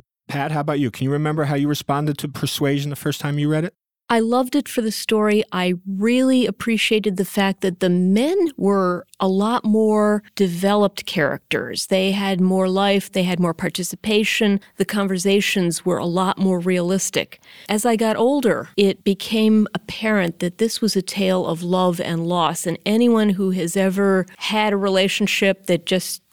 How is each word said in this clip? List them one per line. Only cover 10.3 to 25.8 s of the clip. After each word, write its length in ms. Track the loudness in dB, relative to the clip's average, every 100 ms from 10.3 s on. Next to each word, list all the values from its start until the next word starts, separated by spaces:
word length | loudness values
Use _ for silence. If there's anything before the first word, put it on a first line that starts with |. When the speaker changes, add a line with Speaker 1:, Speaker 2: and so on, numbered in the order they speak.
Speaker 2:
developed 720 | -2 -2 0 0 2 2 -2 -6
characters. 800 | 0 0 -2 -4 -6 -4 -6 -2
They 280 | 0 2
had 280 | 0 0 0
more 260 | 2 2 2
life, 440 | 2 2 2 0
they 100 | -2
had 180 | 0 0
more 140 | -2
participation. 1080 | -2 -6 -4 -8 -6 -2 0 0 0 2 0 -4 -6
The 80 | -4
conversations 1000 | -2 -2 -2 2 2 2 0 0 -2 -2
were 140 | -2
a 80 | 0
lot 320 | 0 0 0
more 200 | 0 0
realistic. 800 | 0 0 0 -2 -2 -4 -4 -10 -20 -14 -4
As 180 | -2 0
I 100 | 0
got 200 | 0 2
older, 540 | 2 2 0 0 -2 0
it 280 | 2 2
became 640 | -2 -2 -2 0 4 4 2 -4
apparent 640 | -10 -6 -2 0 0 -2
that 180 | -6 -2
this 240 | -2 0
was 140 | -2 -2
a 80 |
tale 420 | -4 -2 0 0 0
of 160 | -4
love 400 | -2 2 2 0
and 260 | -4 -4 -2
loss, 380 | 0 0 -2 -4
and 140 | -4 0
anyone 420 | 2 4 4 2
who 220 | 2 0
has 260 | 0 -2 0
ever 480 | 0 2 2 2 0 -6
had 360 | -4 0 0
a 40 | 0
relationship 880 | 2 2 2 0 -2 2 0 0 -2
that 180 | -2